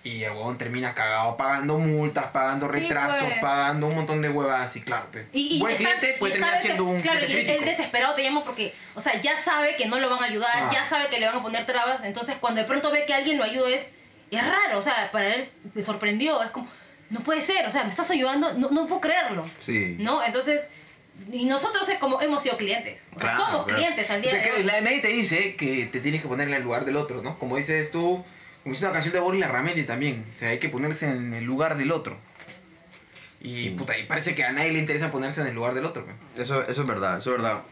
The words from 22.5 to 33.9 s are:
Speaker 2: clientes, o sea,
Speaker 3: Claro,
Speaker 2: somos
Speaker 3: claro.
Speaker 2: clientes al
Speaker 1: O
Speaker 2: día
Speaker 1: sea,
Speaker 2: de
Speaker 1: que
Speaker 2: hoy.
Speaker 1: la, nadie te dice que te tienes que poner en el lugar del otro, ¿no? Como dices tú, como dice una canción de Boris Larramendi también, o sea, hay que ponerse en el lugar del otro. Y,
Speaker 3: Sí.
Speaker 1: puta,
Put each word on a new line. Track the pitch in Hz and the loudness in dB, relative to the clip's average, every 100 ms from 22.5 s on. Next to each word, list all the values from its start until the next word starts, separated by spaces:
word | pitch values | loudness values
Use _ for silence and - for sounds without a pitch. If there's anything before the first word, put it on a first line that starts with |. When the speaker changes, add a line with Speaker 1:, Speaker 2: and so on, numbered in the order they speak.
| 226 | 0
Speaker 2:
clientes, | 202 233 214 - - | 0 -2 -4 -14 -18
o | - | -4
sea, | - 233 | -2 2
Speaker 3:
Claro, | |
Speaker 2:
somos | 427 302 - | 2 0 0
Speaker 3:
claro. | - | 0
Speaker 2:
clientes | 339 - 214 | 0 0 -2
al | 202 | 0
Speaker 1:
O | |
Speaker 2:
día | 254 | 2
Speaker 1:
sea, | - | 2
Speaker 2:
de | 220 | 2
Speaker 1:
que | 240 | 2
Speaker 2:
hoy. | |
Speaker 1:
la, | 196 214 | 2 2
nadie | 220 277 | 2 2
te | 214 | 2
dice | 233 185 165 196 | 2 2 2 0
que | - 143 131 117 | -2 -2 0 -2
te | 127 | -2
tienes | 139 156 | 0 -2
que | 147 | -2
poner | 123 143 | -2 0
en | |
el | 139 | 0
lugar | 123 117 | 0 -2
del | 135 143 | 0 -2
otro, | 147 127 | -2 -6
¿no? | 120 156 | -8 -6
Como | 127 135 | -2 -2
dices | 151 156 151 | 0 0 0
tú, | 170 170 185 - - - - | 0 0 0 -4 -20 -20 -14
como | 139 | -6
dice | 131 190 | -2 0
una | |
canción | 170 151 | 0 0
de | 180 | 2
Boris | 180 190 | 2 2
Larramendi | 160 123 156 170 | 2 2 0 -2
también, | 120 120 143 117 110 | -2 -2 -2 -2 -10
o | - | -6
sea, | 117 | -2
hay | 113 | -2
que | 151 | -2
ponerse | 127 147 156 151 | -2 -2 0 -2
en | 127 123 | -2 -4
el | 117 | -6
lugar | 117 131 160 147 | -4 0 0 0
del | 139 | 0
otro. | 165 - - - - - - - - - - - - - - | 0 -4 -12 -18 -20 -20 -20 -20 -20 -20 -20 -20 -20 -20 -16
Y, | 120 120 | -10 -6
Speaker 3:
Sí. | 117 | -6
Speaker 1:
puta, | 92 123 | -4 -4